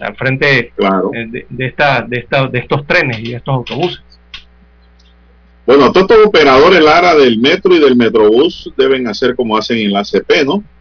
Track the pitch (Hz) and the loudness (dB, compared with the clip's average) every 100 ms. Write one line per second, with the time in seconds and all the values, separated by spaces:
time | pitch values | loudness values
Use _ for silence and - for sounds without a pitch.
0 | - 101 131 131 147 131 - - 101 95 | -12 -6 -6 -2 0 0 -2 -4 -2 -2
1 | 92 117 113 117 - 120 131 - 147 127 | -4 -6 -10 -12 -14 -10 -8 -2 -2 -2
2 | 107 123 - 143 131 123 - 139 143 175 | -4 -10 -4 -4 -2 -6 -6 -6 -2 -2
3 | 147 110 117 123 - 131 117 113 175 - | -2 -6 -10 -10 -6 -6 -6 -6 -6 -8
4 | _ _ _ - - _ _ _ _ _ | _ _ _ -20 -20 _ _ _ _ _
5 | _ _ _ _ _ _ - 139 123 180 | _ _ _ _ _ _ 0 2 4 2
6 | 190 226 214 170 143 131 165 185 151 165 | 4 4 4 4 4 4 4 4 4 2
7 | 180 156 131 113 131 185 190 175 143 123 | 2 2 2 2 0 0 2 2 4 2
8 | 113 110 107 113 175 - - - 131 131 | 2 2 2 2 0 -4 -8 -2 0 0
9 | 120 104 127 123 117 110 - 117 104 101 | -4 -4 -4 -2 -4 -4 -2 -4 -2 -4
10 | 104 - - 170 139 196 - _ | -2 -4 0 0 0 -4 -8 _